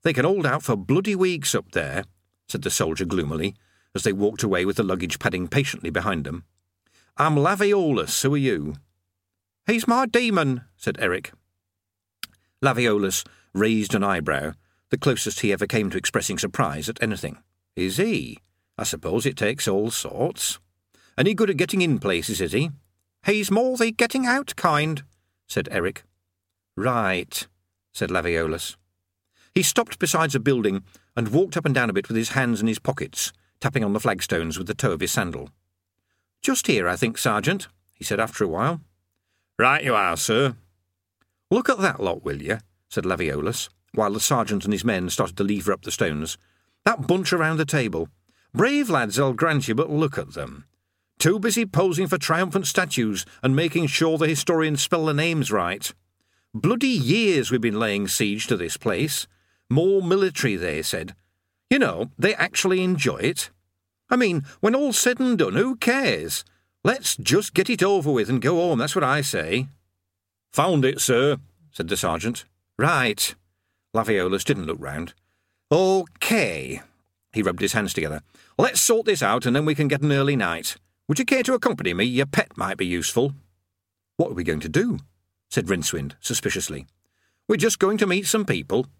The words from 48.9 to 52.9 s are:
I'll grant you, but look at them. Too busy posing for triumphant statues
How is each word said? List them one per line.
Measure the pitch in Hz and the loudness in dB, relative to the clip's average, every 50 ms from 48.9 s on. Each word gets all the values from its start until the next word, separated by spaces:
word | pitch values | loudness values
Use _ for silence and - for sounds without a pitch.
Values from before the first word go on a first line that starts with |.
| 175 135 120 107 95 123 | 0 0 0 0 0 0
I'll | 143 135 | 2 2
grant | 127 110 156 165 156 143 139 - | 2 2 2 2 2 2 0 0
you, | 110 | 0
but | 120 160 156 | 0 0 0
look | 151 147 160 147 143 - | 0 0 0 0 -2 -4
at | 76 67 - | -8 -8 -10
them. | 76 71 62 65 71 71 _ _ _ _ _ _ _ _ _ _ _ | -10 -10 -10 -12 -18 -20 _ _ _ _ _ _ _ _ _ _ _
Too | - 151 190 220 | 2 2 4 4
busy | 196 233 202 240 233 | 2 0 0 0 -2
posing | 202 - - 196 190 175 147 190 156 | 0 2 2 4 4 4 2 0 0
for | 185 170 | 0 -2
triumphant | 139 - 160 165 190 180 - 196 190 - | 0 0 2 2 2 0 0 -2 -2 0
statues | - - 185 - | 0 0 -2 0